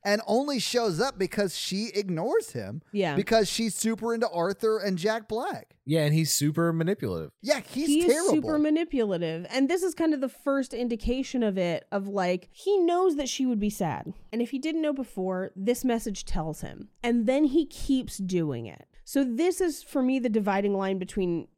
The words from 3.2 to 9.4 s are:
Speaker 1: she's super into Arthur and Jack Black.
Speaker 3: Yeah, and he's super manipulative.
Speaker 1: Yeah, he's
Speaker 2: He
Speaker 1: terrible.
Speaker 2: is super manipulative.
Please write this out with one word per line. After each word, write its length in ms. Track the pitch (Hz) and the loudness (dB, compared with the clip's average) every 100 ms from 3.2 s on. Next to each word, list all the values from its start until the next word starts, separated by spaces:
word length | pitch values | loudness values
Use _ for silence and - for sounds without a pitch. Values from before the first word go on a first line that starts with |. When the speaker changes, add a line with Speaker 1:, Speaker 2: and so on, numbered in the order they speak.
| 202 226 196 | 4 4 4
Speaker 1:
she's 260 | - 226 | 0 -2
super 400 | - 220 220 226 | 0 -2 -2 -2
into 160 | 226 220 | -2 -2
Arthur 480 | 170 170 196 220 220 | 0 -2 0 0 0
and 180 | 196 185 | 0 0
Jack 320 | 196 220 220 | 0 -2 -4
Black. 460 | 220 339 131 - _ | -4 -4 -8 -12 _
Speaker 3:
Yeah, 200 | - 160 | -2 2
and 100 | 147 | 4
he's 180 | 156 156 | 4 2
super 400 | - 147 156 170 | 2 0 2 0
manipulative. 600 | 165 165 202 120 85 78 _ | 2 0 0 -2 -4 -6 _
Speaker 1:
Yeah, 180 | 220 285 - | -2 -2 -2
he's 200 | 247 302 | -4 2
Speaker 2:
He 140 | 294 349 | 4 4
Speaker 1:
terrible. 220 | 294 370 | 4 4
Speaker 2:
is 20 | |
super 280 | 311 311 302 | 2 2 2
manipulative. 880 | 302 311 339 262 214 175 170 160 | 2 2 0 0 0 0 -2 -4